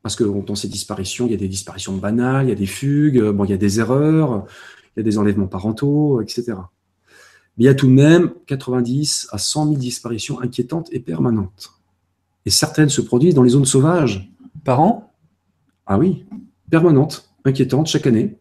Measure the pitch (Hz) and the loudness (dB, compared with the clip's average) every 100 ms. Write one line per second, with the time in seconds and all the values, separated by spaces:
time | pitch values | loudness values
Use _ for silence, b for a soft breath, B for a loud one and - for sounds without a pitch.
0 | - - 107 101 98 101 98 107 - 104 | -10 -4 -2 -2 -6 -8 -8 -10 -10 -10
1 | 92 - 123 101 95 95 - 92 95 95 | -10 -6 -4 -2 -4 -8 -12 -14 -10 -6
2 | 101 117 123 135 131 104 98 - 139 143 | -4 -2 0 0 0 -2 -4 -4 -2 0
3 | 151 131 107 101 98 98 101 104 110 135 | 2 2 2 0 0 0 0 0 0 2
4 | 151 156 147 107 98 B B B B - | 2 2 0 -2 -8 B B B B -6
5 | 110 107 104 101 95 95 104 110 143 147 | -2 0 0 0 -4 -4 -6 -2 0 0
6 | 151 127 107 - 120 98 92 _ _ _ | 2 0 -2 -8 -8 -10 -14 _ _ _
7 | b b b b b - 123 135 131 131 | b b b b b 2 4 6 6 6
8 | 147 170 170 - _ 131 127 123 120 135 | 8 6 4 -4 _ -10 -4 -4 -2 -2
9 | 147 - - 101 - 151 151 147 123 - | -4 -6 -8 -8 -6 -2 -2 -2 -4 -8
10 | 120 113 - - 123 - 123 165 160 - | -8 -8 -8 -6 -6 -4 -6 -6 -8 -10
11 | - 160 127 110 95 _ - _ _ _ | -8 -4 -2 -2 -4 _ -20 _ _ _
12 | _ _ _ _ - - 151 - 151 135 | _ _ _ _ -2 -2 0 2 2 2
13 | - 123 170 135 127 131 135 139 139 120 | 0 2 4 6 4 4 4 2 2 2
14 | 127 98 - _ - - - 127 175 - | 0 -2 -10 _ -20 -10 -2 2 2 2
15 | - _ _ _ _ _ _ _ - 113 | -8 _ _ _ _ _ _ _ -2 2
16 | 180 - - - - _ - 160 175 139 | 2 0 -10 -20 -20 _ -2 2 4 4
17 | 151 - _ _ 135 131 127 135 156 156 | 2 -4 _ _ -2 0 0 0 0 0
18 | 143 110 - - | 2 2 0 -6